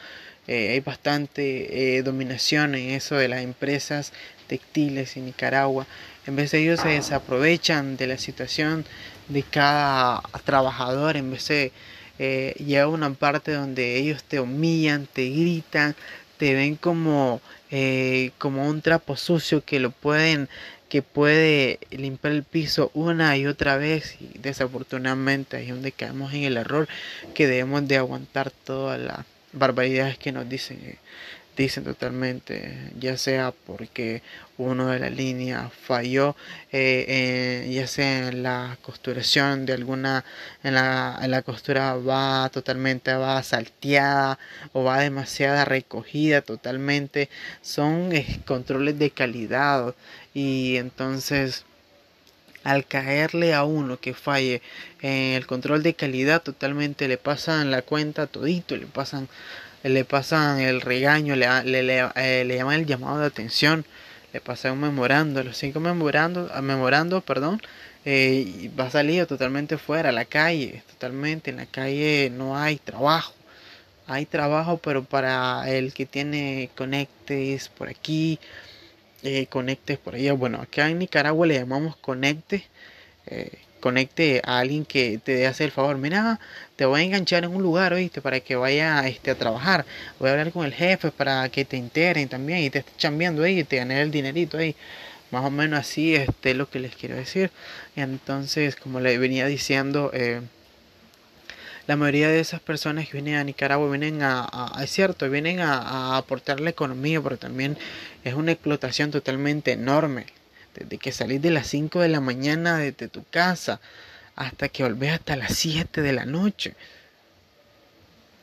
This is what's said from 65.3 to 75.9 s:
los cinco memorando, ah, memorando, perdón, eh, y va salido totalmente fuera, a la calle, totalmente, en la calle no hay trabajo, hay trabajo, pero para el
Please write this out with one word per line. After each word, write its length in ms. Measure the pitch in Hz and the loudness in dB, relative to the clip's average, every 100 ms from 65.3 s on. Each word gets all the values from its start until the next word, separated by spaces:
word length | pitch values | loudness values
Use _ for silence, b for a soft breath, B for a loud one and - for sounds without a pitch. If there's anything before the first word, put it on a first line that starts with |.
| 135 | 0
los 140 | 127 110 | -4 -6
cinco 220 | 139 151 | -4 -2
memorando, 720 | 170 175 151 151 165 180 175 | 0 2 2 2 2 -2 -4
ah, 80 | - | -4
memorando, 600 | 135 135 127 143 165 185 | -2 2 4 4 4 -2
perdón, 380 | - 131 147 220 B B B B 147 | -2 -2 0 -2 B B B B 0
eh, 400 | 139 131 131 107 | 4 6 4 0
y 220 | 87 104 | -6 -10
va 240 | - 131 | -6 0
salido 340 | 147 147 175 170 | 2 2 2 0
totalmente 540 | 135 131 139 147 156 | -2 -2 -2 -4 -6
fuera, 300 | - 156 151 | -2 0 2
a 20 | |
la 140 | 117 123 | 0 0
calle, 580 | 151 160 165 127 113 - | 2 2 2 -4 -8 -18
totalmente, 580 | - 127 135 147 160 147 | -12 -8 -4 -4 -4 -6
en 80 | 127 | -10
la 80 | 120 | -10
calle 640 | - 135 139 151 147 135 | -6 -4 0 2 4 4
no 240 | 123 135 139 | 0 -4 -2
hay 220 | 151 151 | -2 -2
trabajo, 560 | - 107 143 160 - - - B B B B _ - | -6 0 2 2 0 -14 -20 B B B B _ -8
hay 220 | 135 156 | -6 -2
trabajo, 500 | 160 147 156 165 170 | 0 2 2 0 -2
pero 260 | - 135 | -2 -2
para 640 | 127 139 131 131 127 123 127 | 0 0 0 0 0 -2 -2
el 260 | 131 131 | -2 -2